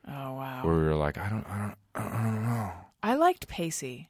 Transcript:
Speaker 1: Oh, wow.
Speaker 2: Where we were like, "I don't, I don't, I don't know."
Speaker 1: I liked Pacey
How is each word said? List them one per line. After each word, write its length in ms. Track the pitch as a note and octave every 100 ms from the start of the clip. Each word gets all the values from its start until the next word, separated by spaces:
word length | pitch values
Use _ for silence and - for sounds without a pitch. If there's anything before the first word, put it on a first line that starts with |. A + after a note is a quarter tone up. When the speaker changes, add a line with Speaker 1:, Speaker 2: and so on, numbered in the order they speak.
| -
Speaker 1:
Oh, 260 | C#3+ C3+
wow. 280 | C3 C2+ C3 E2+
Speaker 2:
Where 80 | E2
we 80 |
were 120 | D#2 D#2
like, 240 | D2+ -
"I 100 | G2
don't, 160 | G#2+ -
I 100 | G2 G#2 - _ -
don't, 180 | G#2+
I 100 | A2+
don't 200 | A2+ A2
know." 280 | A2+ A#2 G2+ F2 - _
Speaker 1:
I 100 | G3+ C4+
liked 320 | E4+ F4+ -
Pacey 600 | - E3 - C3 B2